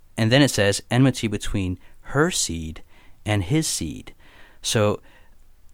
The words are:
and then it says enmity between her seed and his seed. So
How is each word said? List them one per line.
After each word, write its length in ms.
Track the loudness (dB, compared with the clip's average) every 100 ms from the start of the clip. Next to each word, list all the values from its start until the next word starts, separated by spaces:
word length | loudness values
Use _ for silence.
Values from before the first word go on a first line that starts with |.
| -12 -2
and 160 | 4
then 80 | 6
it 100 | 4
says 320 | 4 2 0 0
enmity 360 | 2 2 2 -4
between 520 | -4 -4 -2 -2 -4 -10 -20 -6
her 160 | 0 0
seed 520 | 0 -4 -6 -8 -12 -16 -20 -20 -10 -4
and 180 | -2
his 220 | 0 0 -2
seed. 480 | -4 -6 -8 -14 -20 -20 -20 -20 -12
So 400 | -2 2 2 0 -8 -20 -20 -20 -20 -20 -20